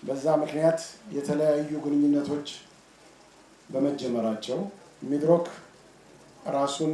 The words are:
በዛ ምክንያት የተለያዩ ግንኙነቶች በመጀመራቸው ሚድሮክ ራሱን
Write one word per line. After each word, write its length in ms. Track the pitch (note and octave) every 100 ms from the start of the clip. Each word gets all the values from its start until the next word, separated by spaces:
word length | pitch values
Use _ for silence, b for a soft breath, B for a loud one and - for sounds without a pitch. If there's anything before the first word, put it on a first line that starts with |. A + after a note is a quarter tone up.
በዛ 240 | - C3+ C#3+ D#3
ምክንያት 440 | D3+ D3 D#3+ E3 - - -
የተለያዩ 600 | C#3+ C#3 D3 D3+ D3 D3+ D3+
ግንኙነቶች 680 | D3 D3 D3 C#3+ C#3+ D3 C#3+ - - - - - - - - - - - -
በመጀመራቸው 880 | C3+ C#3+ C#3 C3 A#2+ A2 G#2+ - C3+ G3+ - - -
ሚድሮክ 440 | B2+ D3 D#3 E3+ E3+ - - - - - - - - - -
ራሱን 460 | C#3 C#3 - D#3